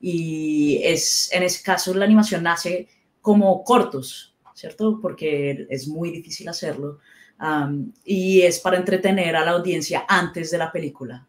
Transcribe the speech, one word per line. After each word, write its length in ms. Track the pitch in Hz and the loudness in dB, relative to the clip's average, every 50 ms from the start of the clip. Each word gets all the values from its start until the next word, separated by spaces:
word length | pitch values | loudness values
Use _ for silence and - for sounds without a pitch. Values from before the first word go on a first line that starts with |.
Y 800 | - 185 170 165 165 160 156 156 156 156 151 151 147 147 143 - - | -6 -4 -4 -2 -2 -4 -4 -4 -4 -2 0 2 2 2 2 2 2
es, 460 | 175 165 - - - - - - - - | 2 0 0 0 -2 -2 -2 -2 -2 -2
en 100 | 180 180 | 0 0
ese 200 | 180 180 - - | 0 -2 -4 -2
caso 320 | 196 185 180 - 185 185 | -2 0 0 0 -2 0
la 100 | 196 202 | 2 4
animación 380 | 214 220 214 214 220 196 170 170 | 6 6 6 6 4 0 -2 0
nace 460 | 170 170 165 - 175 180 180 - - _ _ _ _ _ _ | -2 -2 -2 -2 -4 -4 -4 -6 -10 _ _ _ _ _ _
como 420 | - 214 208 208 202 190 185 185 - | 0 4 4 6 6 6 4 2 2
cortos, 680 | - 247 233 190 - - 135 131 - - - - - _ _ _ - _ | 4 4 4 4 2 -2 -8 -10 -10 -14 -16 -18 -20 _ _ _ -20 _
¿cierto? 440 | - - - - - 214 220 214 214 | -18 -18 -18 -6 -2 0 0 0 0
Porque 680 | - 180 - - 160 156 147 143 143 143 139 131 - - | -4 -8 -8 -6 -4 -2 -2 -2 -2 -2 -4 -6 -8 -8
es 160 | 135 131 127 151 | -8 -8 -8 -8
muy 220 | 151 160 170 170 | -8 -6 -6 -6
difícil 380 | 170 - - - - - - 165 | -8 -10 -12 -14 -14 -14 -12 -12
hacerlo. 500 | 165 - - 160 - 131 143 147 147 - _ _ _ _ _ _ _ _ | -10 -8 -8 -8 -8 -8 -8 -10 -12 -14 _ _ _ _ _ _ _ _
Am, 540 | 156 156 156 151 143 139 143 143 135 - - _ _ | -4 -2 -2 0 -2 -2 -4 -6 -6 -8 -12 _ _
y 380 | - 196 190 185 190 190 185 180 | -4 -2 0 0 4 6 6 6
es 180 | 175 170 - | 6 4 0
para 160 | - 185 180 | 0 0 0
entretener 580 | 180 180 196 214 202 190 190 190 190 175 165 165 | 0 0 0 0 0 2 2 2 2 0 0 0
a 80 | 160 160 | 0 2
la 80 | 165 175 | 2 0
audiencia 520 | 175 - 185 170 160 143 - 170 - - - | 0 0 -2 -2 -2 -2 -4 -4 -4 0 2
antes 420 | 196 180 175 165 - 170 165 156 | 2 2 2 0 -4 -8 -6 -4
de 80 | 170 170 | -2 -2
la 120 | 160 160 | -2 -4
película. 560 | - 170 156 143 - - 131 113 123 127 135 | -4 -6 -8 -8 -10 -12 -14 -14 -14 -16 -20